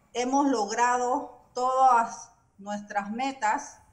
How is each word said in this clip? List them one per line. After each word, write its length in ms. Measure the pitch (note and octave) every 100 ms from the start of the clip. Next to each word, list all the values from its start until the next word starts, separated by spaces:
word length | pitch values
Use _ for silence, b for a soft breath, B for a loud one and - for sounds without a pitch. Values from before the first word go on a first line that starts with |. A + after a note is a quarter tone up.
| _
hemos 340 | A3 B3 C4+ C#4+
logrado 920 | A#3 G3+ A3+ A#3+ B3 B3 C4+ B3+ - _
todas 800 | B3 B3+ C4 C4 A#3+ A3+ - - _ _ -
nuestras 520 | G3 G#3 - G3+ G3+
metas 680 | A#3 C4+ C4+ G#3+ C#4 - - _